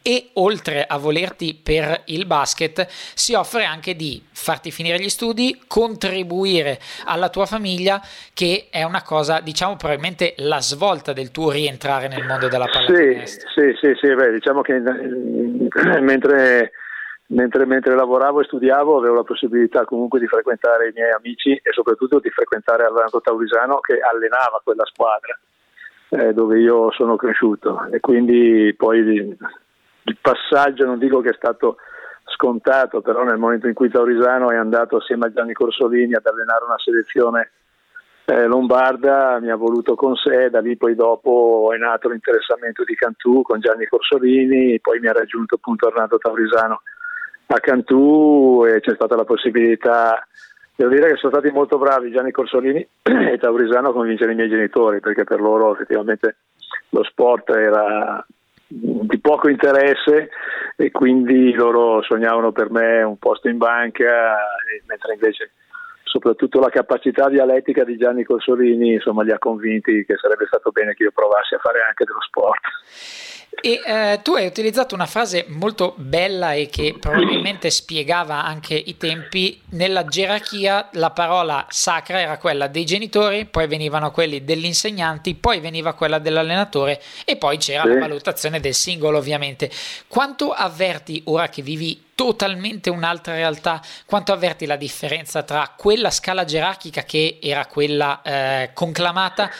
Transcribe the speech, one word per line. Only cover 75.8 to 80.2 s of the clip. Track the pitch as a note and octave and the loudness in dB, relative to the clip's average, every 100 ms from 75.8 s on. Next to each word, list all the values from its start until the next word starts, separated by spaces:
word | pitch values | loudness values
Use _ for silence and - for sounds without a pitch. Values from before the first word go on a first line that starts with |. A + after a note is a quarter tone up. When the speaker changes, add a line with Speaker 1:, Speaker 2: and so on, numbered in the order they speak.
| F3+ - | -4 -4
Speaker 1:
bella | C3+ D#3+ F#3+ F#3+ E3+ | -4 -2 -2 -2 -2
e | D3 D3 | -2 -4
che | - D3+ - | -4 -4 -4
probabilmente | D3+ D3+ F3 - F3 G3 E3 | -2 0 0 -2 -4 -6 -4
spiegava | - - D#3+ C#3+ F3 D#3+ D3 | -4 -6 -8 -2 -2 -2 -6
anche | D#3 D#3 D#3 | -6 -8 -6
i | D#3 - - | -6 -6 -8
tempi. | E3 D#3+ D3 F#3+ F#3 - - | -6 -6 -6 -4 -4 -6 -12
Nella | E3+ F#3 F#3 | -4 -2 -2
gerarchia | D#3 E3+ | -4 -4